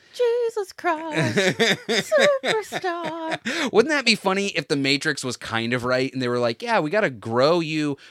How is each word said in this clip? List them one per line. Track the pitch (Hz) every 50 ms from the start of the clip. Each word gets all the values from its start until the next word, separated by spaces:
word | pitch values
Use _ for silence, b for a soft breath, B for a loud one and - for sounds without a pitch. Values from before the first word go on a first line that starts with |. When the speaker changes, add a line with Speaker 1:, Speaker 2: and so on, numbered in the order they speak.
| b b b
Speaker 1:
Jesus | - 494 466 466 480 480 453 - 427 381 - -
Christ, | - - 349 320 311 330 320 294 - - 113 107
Speaker 2:
<laughs> | 202 190 185 - - 233 214 180 - -
Speaker 1:
superstar. | - - 190 - - 640 554 554 587 554 523 523 466 440 440 381 - - - - 370 339 349 339 311 320 330 320 320 - - - 226 294 339 294 233
Speaker 2:
Wouldn't | - 202 262 311
that | 302 285 240
be | 233 214
funny | - - 190 190 196 202
if | 196 - 165 147
the | - 156
Matrix | 139 139 135 143 139 - 156 139 - -
was | 127 117
kind | - - - 113 113 113 117
of | 123 123 117
right | 127 127 127 131 135
and | - 131
they | 127
were | 123 123
like, | 123 120 117 120 -
"Yeah, | 233 240 226 196
we | 156 151
gotta | 180 214 208 156
grow | 131 101 - 113 113 123 131 151 175 175
you, | 165 151 156 156 151 147 135 - B B